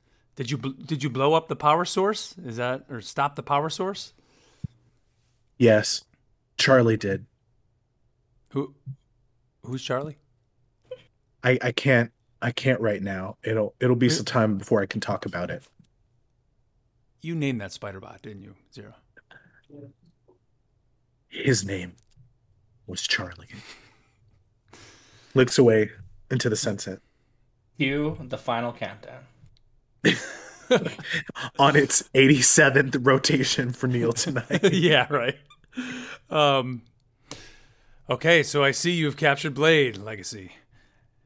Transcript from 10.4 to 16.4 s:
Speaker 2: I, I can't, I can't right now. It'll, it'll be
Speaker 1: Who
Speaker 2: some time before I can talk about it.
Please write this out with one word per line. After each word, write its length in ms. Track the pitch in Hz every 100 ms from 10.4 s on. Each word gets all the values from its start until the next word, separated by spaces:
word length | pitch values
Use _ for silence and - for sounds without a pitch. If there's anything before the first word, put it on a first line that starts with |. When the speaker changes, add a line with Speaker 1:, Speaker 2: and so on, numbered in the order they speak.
| _ _ _ _ - 508 _ _ _ _
Speaker 2:
I, 160 | 127 127
I 100 | 123
can't, 400 | 123 139 123 120 _ _ -
I 100 | 120
can't 280 | 120 135 120
right 220 | 110 101
now. 340 | 98 95 92 -
It'll, 320 | - 110 104 -
it'll 160 | 123 123
be 80 | 123
Speaker 1:
Who 40 |
Speaker 2:
some 140 | 156 107
time 320 | 131 110 101
before 240 | 95 113
I 40 | 98
can 160 | 117
talk 240 | - 98 101
about 240 | 87 90
it. 100 | 85 - _ _ _ _ _ _ _